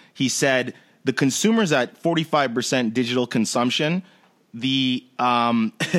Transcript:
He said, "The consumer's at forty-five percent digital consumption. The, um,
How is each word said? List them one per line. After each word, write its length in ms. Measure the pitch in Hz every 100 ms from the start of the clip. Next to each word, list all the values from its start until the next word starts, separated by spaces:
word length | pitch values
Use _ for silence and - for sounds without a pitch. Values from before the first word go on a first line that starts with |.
| -
He 140 | - 131
said, 460 | - 143 127 123 - _ _
"The 80 | -
consumer's 600 | 123 139 - 208 226 196
at 240 | 143 123 -
forty-five 580 | 165 165 156 151 135
percent 400 | 117 117 131 117
digital 320 | 113 120 123 123
consumption. 760 | 123 110 127 123 - 151 175 - - _ _ _
The, 500 | 117 131 135 131 127 - -
um, 540 | 123 120 120 117 110 - 156